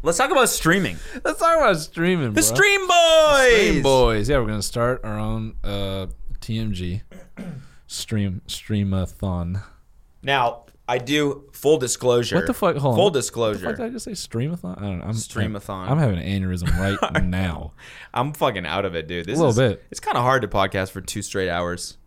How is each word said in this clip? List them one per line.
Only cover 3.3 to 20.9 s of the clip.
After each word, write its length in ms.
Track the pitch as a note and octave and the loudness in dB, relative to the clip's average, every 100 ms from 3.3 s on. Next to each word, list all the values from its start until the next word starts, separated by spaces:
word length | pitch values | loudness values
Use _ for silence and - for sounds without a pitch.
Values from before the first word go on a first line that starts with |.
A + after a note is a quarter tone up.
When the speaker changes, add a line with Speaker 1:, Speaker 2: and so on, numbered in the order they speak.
| C#4+ B3+ A#3 F#3+ | 6 6 6 4
Speaker 2:
Stream 120 | - | 2
Boys. 460 | C3+ C3 A#2+ A2 G#2+ | 4 6 6 2 2
Yeah, 80 | C#3+ | 0
we're 60 | A2 | 0
gonna 160 | G#2+ | -4
start 400 | G2 - A#2+ B2+ | -4 -2 0 -2
our 140 | A2 G#2+ | -4 -6
own, 380 | G#2+ A2 A2 - | -4 -4 -6 -6
uh, 420 | - G2+ G2 F#2+ F#2 - - - | -4 -4 -4 -4 -8 -8 -8 -8
T 180 | - A2+ | -6 -4
M 140 | A2 | -4
G. 280 | F#2+ F2+ F#2+ - - - - | -4 -4 -6 -8 -20 -20 -14
<clears throat> 40 | F3+ C#3 - - - | -12 -12 -16 -20 -16
Stream, 540 | - - G#2+ G2+ F#2 - | -12 -6 -2 -2 -4 -10
streamathon. 1120 | - - G#2+ G2 F#2+ F2+ - G2 F2+ E2+ F#2 - - _ - _ _ | -14 -4 -2 0 0 -2 -4 -4 -4 -4 -6 -8 -20 _ -20 _ _
Speaker 1:
Now, 420 | C3 C#3 A#2+ - - _ - | -2 0 0 -2 -18 _ -4
I 100 | B2 | -4
do, 520 | A#2+ D3 C#3+ - - | 0 0 0 -2 -12
full 240 | - C#3 D#3 | -4 2 4
disclosure. 580 | A#2+ - B2 B2 A2+ G#2 | 2 0 2 2 2 0
Speaker 2:
What 120 | - | 0
the 60 | |
fuck? 220 | B3 F#3+ D3 | 0 0 2
Hold 160 | C#3 | 2
on. 40 | A#2+ | 4
Speaker 1:
Full 60 | G3 | 4
Speaker 2:
What 80 | |
the 60 | D3+ | 2
Speaker 1:
disclosure. 460 | - - A2+ G#2 F#2+ | -4 -2 -2 0 -6
Speaker 2:
fuck 100 | - | -6
did 80 | A#3 | -6
I 40 | |
just 160 | B3 - | -8 -10
say? 60 | |
Streamathon? 640 | G3+ - A#2 C#3 E3+ F2 F2+ | -10 -6 -4 -4 -6 -10 -8
I 40 | |
don't 180 | G2+ F2+ | -6 -6
know. 60 | - | -4
I'm, 80 | |
Speaker 1:
Streamathon. 760 | A2+ - - A2 G#2 - F#2+ F#2 | -6 -6 -4 -4 -4 -8 -8 -2
Speaker 2:
I'm 80 | C#3+ | 2
having 220 | C#3 F2+ | 2 0
an 60 | C#2+ G2 | -2 -2
aneurysm 320 | F#2 F2+ F2 E2+ | -2 -2 0 0
Speaker 1:
<laughs> 320 | G2 G2 - | 0 0 -2
Speaker 2:
right 120 | - | 0
now. 500 | F#2 F#2 F#2 D2+ D#2 - - - - | 0 0 -2 -4 -10 -16 -20 -20 -10
Speaker 1:
I'm 200 | - C3+ | -4 -4
fucking 320 | D3 C#3+ G2+ E2 | 0 -2 -2 -4
out 200 | F2 G2 | -4 -2
of 100 | E2+ | -4
it, 120 | D#2 | -6
dude. 180 | F2 E2+ | -6 -4
This 120 | C3+ | 0
Speaker 2:
A 60 | |
little 60 | D#3+ | 2
Speaker 1:
is, 60 | A2+ | 4
Speaker 2:
bit. 260 | B2+ - - | 2 0 -8
Speaker 1:
it's 80 | - | -10
kinda 200 | - D3 | -4 0
hard 200 | B2 C3 | 2 2
to 40 | G#2+ | 0
podcast 440 | G#2 G2 G2 F#2+ | 0 0 0 -4